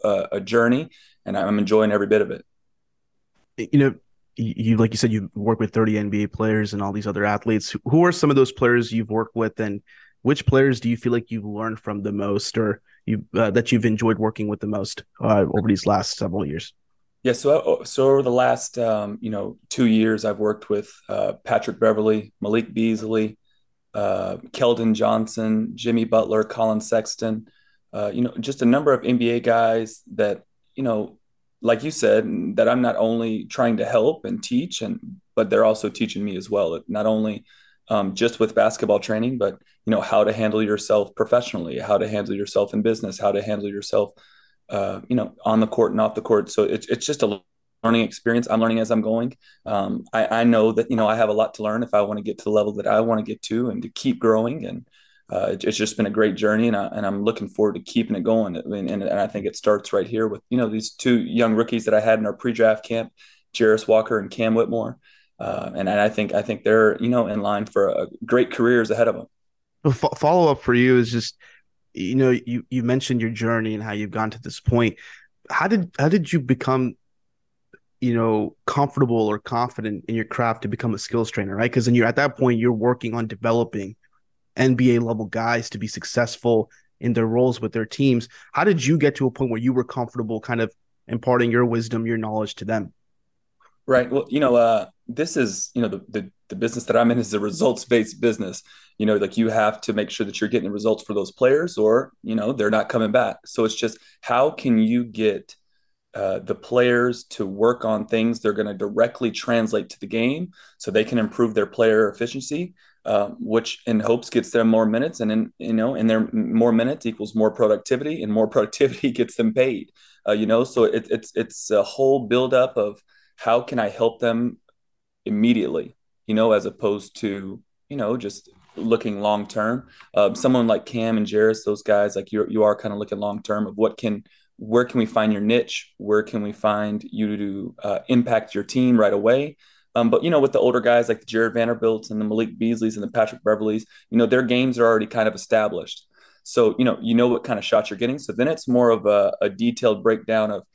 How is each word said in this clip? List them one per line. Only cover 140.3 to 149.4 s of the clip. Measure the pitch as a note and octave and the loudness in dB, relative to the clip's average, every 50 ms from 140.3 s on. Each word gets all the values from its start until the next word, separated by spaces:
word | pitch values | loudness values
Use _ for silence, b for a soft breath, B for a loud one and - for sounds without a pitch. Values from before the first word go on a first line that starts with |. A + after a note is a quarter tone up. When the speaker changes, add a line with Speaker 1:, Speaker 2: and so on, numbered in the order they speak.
| E3+ D3 | 4 4
Speaker 1:
with | C3+ C3+ - | 4 4 4
the | G#2+ | 2
older | G2 B2 A#2+ B2 | 2 4 2 2
guys | A2 A#2+ A#2+ A#2+ A#2+ A#2 | 4 4 4 4 4 2
like | A2+ - | -2 -4
the | - | -4
Jared | - A2+ A2+ A#2 A2+ G2+ | -4 0 0 0 0 0
Vanderbilts | A#2 A#2 A#2 A#2+ A2+ A#2 A2+ A2 G#2+ A2 - | 0 0 0 0 0 0 0 0 0 -4 -6
and | G#2+ G#2+ | -6 -4
the | G#2+ | -4
Malik | G#2+ G#2+ A2 A2+ - - | -2 -2 -2 -2 -2 -4
Beasleys | - A2+ A2+ A#2 A2+ A2+ A2 A2 | -2 -2 -2 0 0 -2 -2 -2
and | G#2 G#2 | -4 -8
the | A2+ | -4
Patrick | - A#2 A2 - - - - | -2 0 0 -2 -2 -2 0
Beverleys, | G#2 G#2+ G#2 G#2+ G#2+ G#2+ A2 A2 b b b b - | 0 0 2 0 -2 -2 -4 -6 b b b b -2
you | A2+ | 2
know, | A#2 A#2+ | 2 4
their | A2 B2 B2+ B2+ | 4 4 2 2
games | A2+ B2 B2 C3 C3 B2 A#2+ | 2 2 2 0 0 2 4
are | A#2 | 4
already | A2+ A2+ A2 G#2+ | 4 4 4 0
kind | G#2+ - A#2 A2 | -2 -2 0 0
of | A2 - | 0 -2
established. | G2 - - A2+ A2 G#2+ G#2 F2+ F2 - - - - - b b b b b b b - | -4 -2 0 0 2 2 0 -2 -6 -10 -10 -14 -20 -20 b b b b b b b -14
So, | - - B2+ A#2 G#2+ - | -2 2 4 4 4 4
you | - B2+ | 2 2
know, | A#2+ - - | 0 0 0
you | - A2+ A#2 | 0 0 2
know | A#2 A#2+ | 4 4
what | B2 A#2 - - | 2 2 0 -2
kind | - A#2 G2+ | -4 -4 -4
of | - | -2
shots | - - G#2+ G#2 - | 2 2 2 2 0
you're | G#2 F#2 | -4 -4
getting. | A#2 A#2+ C3+ D3 | -2 -4 -4 -4
So | - - | -8 -6
then | - A2 B2+ | -4 -2 0
it's | D3+ D#3+ - - | 0 -2 -2 -2
more | C3 B2 B2 B2 A#2+ | 0 2 4 6 4
of | A2+ G#2 F2+ | 4 4 2
a, | G#2 G#2 G2+ G2 G2 - - | 2 4 4 4 2 0 0